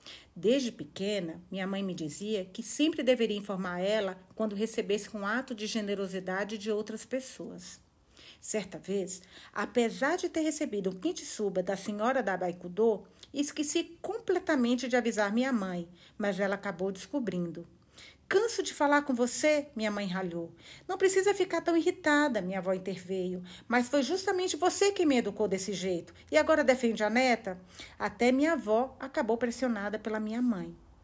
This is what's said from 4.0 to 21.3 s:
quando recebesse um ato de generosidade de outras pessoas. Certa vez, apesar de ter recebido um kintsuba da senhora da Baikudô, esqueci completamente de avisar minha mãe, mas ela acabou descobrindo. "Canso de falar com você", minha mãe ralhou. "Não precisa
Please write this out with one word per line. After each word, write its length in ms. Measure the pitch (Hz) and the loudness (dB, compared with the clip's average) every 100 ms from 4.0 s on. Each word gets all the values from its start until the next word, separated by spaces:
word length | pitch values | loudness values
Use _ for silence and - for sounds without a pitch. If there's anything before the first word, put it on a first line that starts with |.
| 190 185 - - | -2 -6 -10 -4
quando 200 | 220 202 | -4 -2
recebesse 600 | 220 233 190 202 - 214 | -4 -2 -2 -2 -2 -6
um 100 | 196 | -4
ato 300 | 233 262 214 | -2 -4 -6
de 100 | 208 | -4
generosidade 920 | 226 202 196 190 185 185 185 208 220 | -4 -2 -2 -4 -6 -4 -4 -4 -4
de 120 | 214 | -2
outras 340 | 208 214 220 | -2 -4 -8
pessoas. 760 | - 262 254 - - 180 180 - _ _ _ - - - | -6 -6 -6 -10 -12 -12 -12 -14 _ _ _ -20 -20 -12
Certa 380 | - 214 185 160 | -4 -4 -4 -8
vez, 440 | 180 202 185 - - - - | -4 -4 -2 -6 -12 -20 -12
apesar 640 | - 208 247 233 180 277 359 | -6 -2 0 0 0 0 0
de 120 | 349 | -2
ter 120 | 320 | -2
recebido 500 | 311 302 294 208 185 | -2 -2 -2 -2 -4
um 20 | |
kintsuba 720 | 190 330 370 294 - 202 185 | -2 -4 -4 -6 -4 -2 -2
da 120 | 180 190 | -2 -4
senhora 460 | 214 208 226 262 | -4 -2 0 0
da 160 | 196 180 | 0 -2
Baikudô, 640 | 180 175 180 180 226 202 - - - | -2 -4 -6 2 2 2 -4 -20 -8
esqueci 640 | 277 294 - 294 339 330 - | -4 -4 -2 -2 -2 -4 -6
completamente 840 | - 453 - 359 370 294 240 247 254 | -8 -4 0 0 2 2 2 2 0
de 80 | 247 | 0
avisar 380 | 233 202 202 | 2 0 0
minha 180 | 226 262 | 2 0
mãe, 360 | 233 185 180 170 - - - | 0 -2 -4 -8 -14 -16 -4
mas 220 | 202 185 | -2 0
ela 160 | 196 202 | 0 -2
acabou 360 | 202 170 190 | -4 -4 -4
descobrindo. 760 | 190 - 285 208 180 175 160 170 - _ - - - - | -4 -6 -4 -2 -2 -2 -6 -14 -20 _ -20 -20 -14 0
"Canso 320 | 392 453 - | 2 4 2
de 120 | - | -2
falar 300 | - 285 285 | 2 4 4
com 100 | 285 | 4
você", 540 | 240 247 - 302 294 294 220 | 2 2 4 4 4 0 -4
minha 140 | 214 | -4
mãe 160 | 202 196 | -2 -2
ralhou. 480 | 185 180 170 170 - - - - | -2 -2 -4 -8 -12 -20 -14 -8
"Não 100 | 381 | 2
precisa 360 | 381 381 392 | 4 4 4